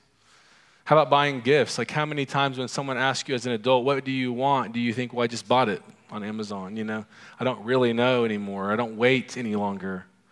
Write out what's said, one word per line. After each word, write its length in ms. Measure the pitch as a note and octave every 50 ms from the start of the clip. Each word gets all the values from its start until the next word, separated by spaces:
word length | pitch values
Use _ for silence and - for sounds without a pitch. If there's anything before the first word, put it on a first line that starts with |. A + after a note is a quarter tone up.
| _ _ _ _ _ _ _ _ _ _ _ _ _ _ _ _ _
How 120 | - D3+
about 120 | D#3 D3 C#3
buying 320 | C#3+ C#3+ C#3+ C#3+ C#3 B2+
gifts? 380 | A2+ B2+ D3 D3 A2+ - - -
Like, 120 | A#2 -
how 140 | - D3+ D3+
many 220 | D3+ D3+ D3 C#3
times 320 | - - C#3 C#3 C#3 B2+ B2+
when 100 | B2+ A2+
someone 300 | - C#3+ C#3 C3+ C3 A#2+
asks 300 | C3 C3+ B2 - - -
you 60 | C3+
as 120 | A#2+ A#2
an 60 | B2+
adult, 340 | A#2+ G#2+ G#2 B2+ C3 B2+ A#2+
"What 180 | C3+ C#3 C3+ C3
do 80 | C3+
you 200 | C3+ C3 B2+ B2 A#2+
want?" 400 | A#2+ C3 C#3 C#3 C3 A#2 A2+ A#2
do 60 | A#2+
you 120 | A#2+ A#2+
think, 220 | G#2+ B2+ B2 A#2 A#2+
"Well, 100 | A#2+ A#2+
I 20 |
just 220 | A#2 A#2 A2 - A2
bought 220 | B2 B2+ B2+ G#2+
it 120 | F#2+ - - - - _ _ -
on 120 | - G#2+
Amazon," 540 | G2+ G#2+ A2 A2 G#2+ G2+ G#2 G2 F#2 F#2 G#2+
you 80 | A2 G#2+
know? 220 | A2 G#2+ A2 G#2+ - - - - - - -
I 40 | A#2+
don't 200 | B2+ B2 G#2 G2+
really 300 | A#2 C3 C3 B2+ A#2 A#2
know 320 | A#2 A#2+ B2+ B2+ B2 A#2
anymore. 440 | A2+ G#2+ G#2 G2+ G2 G2 G2 F#2+ G2+
I 60 | G#2+
don't 220 | A2+ A#2+ A2+ A2 G#2+
wait 400 | A#2+ B2+ C3+ B2 - - - B2
any 180 | A#2+ A2 G#2+
longer. 480 | G#2 G#2 G2+ G2 F#2+ - F#2+ - F#3 - - _ _ _ _